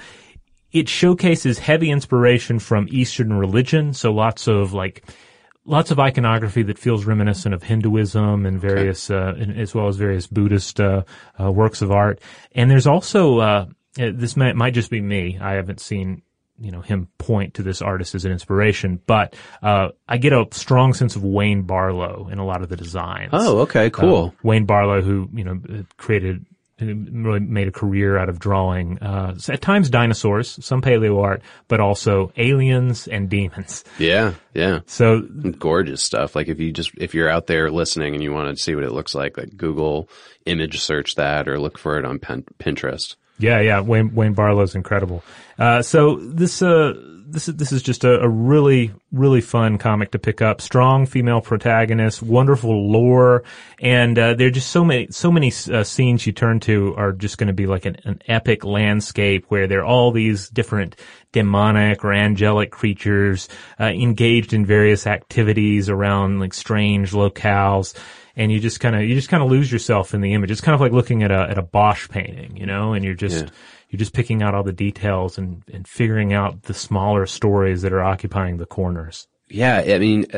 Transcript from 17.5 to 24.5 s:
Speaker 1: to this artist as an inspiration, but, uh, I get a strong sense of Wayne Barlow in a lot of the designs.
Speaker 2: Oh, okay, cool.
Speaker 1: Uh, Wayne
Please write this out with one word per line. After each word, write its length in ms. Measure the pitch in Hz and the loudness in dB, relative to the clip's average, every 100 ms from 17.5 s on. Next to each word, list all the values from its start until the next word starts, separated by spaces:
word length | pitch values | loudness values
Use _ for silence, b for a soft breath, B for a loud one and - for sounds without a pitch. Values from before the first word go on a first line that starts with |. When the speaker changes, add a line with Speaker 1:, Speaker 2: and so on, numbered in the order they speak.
Speaker 1:
to 80 | - | -6
this 180 | 95 92 | -6 -6
artist 360 | 101 95 90 95 | -4 -4 -6 -6
as 80 | |
an 80 | 92 | -4
inspiration, 680 | 90 - 98 107 98 95 90 - | -6 -2 2 2 0 -4 -4 0
but, 300 | 110 101 B B B | 0 0 B B B
uh, 280 | 104 101 95 - - | 0 0 0 -6 -6
I 80 | 120 | -2
get 140 | 135 | 2
a 140 | 135 107 | 2 2
strong 440 | - - 127 131 | -6 0 4 4
sense 200 | - 123 | 2 -2
of 80 | 104 | -2
Wayne 400 | 98 98 104 101 | -2 0 2 0
Barlow 680 | 90 92 95 90 90 95 98 | 0 -2 0 -2 -6 -8 -10
in 60 | 98 | -8
a 40 | |
lot 180 | 95 90 | -6 -6
of 60 | 87 | -6
the 80 | 90 | -10
designs. 540 | 85 90 87 92 92 | -10 -8 -8 -8 -4
Speaker 2:
Oh, 260 | 165 220 107 | 0 2 2
okay, 280 | 127 117 110 | 2 2 2
cool. 440 | - 180 127 85 | 2 4 4 2
Speaker 1:
Uh, 40 | - | -2
Wayne 220 | 113 | 2